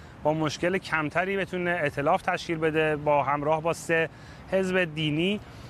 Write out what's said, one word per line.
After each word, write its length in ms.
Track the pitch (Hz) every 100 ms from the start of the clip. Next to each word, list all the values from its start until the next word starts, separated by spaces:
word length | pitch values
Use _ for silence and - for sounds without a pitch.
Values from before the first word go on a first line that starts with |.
| - -
با 120 | 151
مشکل 440 | 160 151 - 170 190
کمتری 580 | - 160 147 160 185 196
بتونه 340 | 180 180 175
ائتلاف 520 | 175 143 - 143 180
تشکیل 360 | - 175 - 165
بده 380 | 160 156 156 151
با 260 | 151 147
همراه 400 | 131 147 147 160
با 100 | 165
سه 360 | 156 - 165 160 - - - -
حزب 320 | 190 190 185 175
دینی، 460 | 151 156 151 180 208 - - -